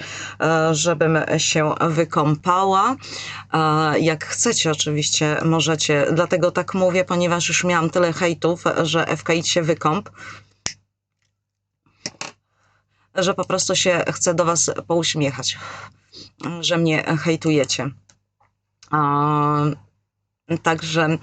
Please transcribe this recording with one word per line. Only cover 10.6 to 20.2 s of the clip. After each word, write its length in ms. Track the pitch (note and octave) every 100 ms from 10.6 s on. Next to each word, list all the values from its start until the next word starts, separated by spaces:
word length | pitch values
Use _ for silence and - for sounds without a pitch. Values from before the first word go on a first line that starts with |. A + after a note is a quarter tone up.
| - - _ _ _ _ _ _ _ _ _ _ _ _ - - - - _ _ _ _ _ _ _ F#3
że 180 | F#3
po 120 | F#3 F3+
prostu 300 | F#3 - F#3
się 280 | F#3+ E3+ -
chcę 200 | - F#3
do 120 | E3+ E3
was 260 | E3+ - - -
pouśmiechać, 680 | E3+ D#3+ D#3 C#3 B2+ B2+ - - - - _ _ - - - - E3+
że 160 | - E3+
mnie 260 | E3 D#3
hejtujecie. 840 | - D#3+ D#3+ D#3+ D#3+ D3+ C3 - C3 - _ _ _ _ _ _ _ _ -
A, 720 | D3+ C#3+ C#3+ D3 D3+ D3 D3 D3+ D3 - _ _ _